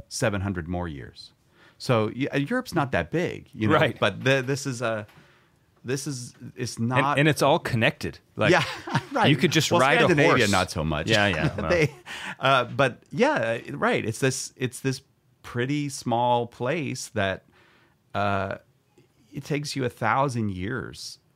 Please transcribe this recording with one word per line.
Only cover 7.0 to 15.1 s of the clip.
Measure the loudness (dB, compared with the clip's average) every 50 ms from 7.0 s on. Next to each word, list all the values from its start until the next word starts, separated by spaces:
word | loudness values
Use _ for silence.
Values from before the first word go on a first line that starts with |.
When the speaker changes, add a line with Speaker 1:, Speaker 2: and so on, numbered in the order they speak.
| 2 4 2 4
Speaker 2:
and | 4
it's | 4 4 4 4
all | 4 4 2
connected. | 0 0 0 2 2 2 0 -2 -6 -8 -8 -10 _ _ _
Like, | 0 4 4 4
Speaker 1:
Yeah, | 4 2 0 -4 -10 -8 -4
<laughs> | -4 -4 -4 -2 0
right. | 2 4 4
Speaker 2:
you | 4
could | 4 4 2 2
just | 2 2 2 4
Speaker 1:
Well, | 4
Speaker 2:
ride | 4 4 4
a | 4 4
Speaker 1:
Scandinavia, | 4 4 6 6 6 6 4 4
Speaker 2:
horse. | 4 4
Speaker 1:
not | 2 2 0
so | -2 -2 -2
much. | -2 -2 -2 0 2
Speaker 2:
Yeah, | 4 4 4 4
yeah, | 2 2 0 -2 -2
Speaker 1:
<laughs> | -2
Speaker 2:
well. | -2 0
Speaker 1:
They, | 2 2 2 0 -2 -6 -18 -16 -14 -14 -12 -14 -8 -2
uh, | 2 2 4 4 2
but | 0 0 0 0 0 0 -4 _ _
yeah, | -2 2 2 2 2 2 0 0 -2 -4 -6 -8 -6
right. | -4 -2 0 0 0 -2
It's | -4 -2 0
this, | 0 0 0 -2 -6 -12 -8
it's | -6 -6 -6 -6 -4
this | -4 -4 -4 -4 -8 _